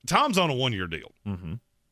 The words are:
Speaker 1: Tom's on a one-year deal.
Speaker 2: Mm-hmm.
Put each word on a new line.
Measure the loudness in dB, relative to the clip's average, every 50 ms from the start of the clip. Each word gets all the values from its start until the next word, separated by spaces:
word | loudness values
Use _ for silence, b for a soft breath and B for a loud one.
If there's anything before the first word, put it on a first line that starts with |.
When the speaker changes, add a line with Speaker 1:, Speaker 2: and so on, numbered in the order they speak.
| -4
Speaker 1:
Tom's | 0 2 4 4 4 4 2
on | 2 2
a | 2
one-year | 0 0 0 0 -2 -4
deal. | -4 -6 -8 -10 -12 -20 _ _
Speaker 2:
Mm-hmm. | -6 -6 -6 -6 -8 -10 -10 -12 _ _ _ _ _